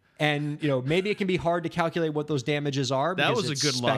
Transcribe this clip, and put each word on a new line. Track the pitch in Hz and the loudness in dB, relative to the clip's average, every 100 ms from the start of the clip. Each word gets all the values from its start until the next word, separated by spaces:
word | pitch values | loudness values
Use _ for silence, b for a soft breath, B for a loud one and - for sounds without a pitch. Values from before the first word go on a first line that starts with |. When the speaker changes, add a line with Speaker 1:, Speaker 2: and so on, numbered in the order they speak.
| _ - | _ -2
Speaker 1:
and, | 151 147 147 147 | 0 0 -2 -2
you | 151 | 0
know, | 135 | 0
maybe | 131 170 202 | 2 0 0
it | 196 | 0
can | 196 | 0
be | 175 | 0
hard | 160 175 | 0 0
to | 160 | -2
calculate | 175 165 170 160 | -2 -2 0 0
what | 151 151 | -2 -2
those | 147 | -2
damages | 123 147 147 135 127 | 0 0 0 -2 0
are | 135 156 180 | 0 0 2
Speaker 2:
That | 156 | 2
Speaker 1:
because | 240 | 2
Speaker 2:
was | 175 | 0
a | |
Speaker 1:
it's | 139 | 0
Speaker 2:
good | 143 127 | 0 0
lobby. | 120 | 0